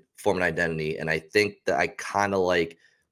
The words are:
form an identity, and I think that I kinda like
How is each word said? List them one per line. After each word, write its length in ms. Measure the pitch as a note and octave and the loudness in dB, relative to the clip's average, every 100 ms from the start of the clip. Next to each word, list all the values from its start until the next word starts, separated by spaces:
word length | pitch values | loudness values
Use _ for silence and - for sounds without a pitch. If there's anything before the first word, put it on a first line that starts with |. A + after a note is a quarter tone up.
| _ - | _ -4
form 200 | G#2 F#2 | -2 0
an 60 | |
identity, 540 | F2 D#2+ E2+ D#2+ D#2 - | 0 0 -2 -2 -4 -4
and 120 | D#2+ | -4
I 100 | D#2+ | -4
think 380 | - G#2+ G2+ - - | 2 2 2 -2 -2
that 140 | D#2 | 0
I 80 | F2 | 0
kinda 500 | - - G2 G2+ G2 | -4 -4 0 0 2
like 400 | F2+ F2+ E2 - _ _ _ | 2 2 0 -6 _ _ _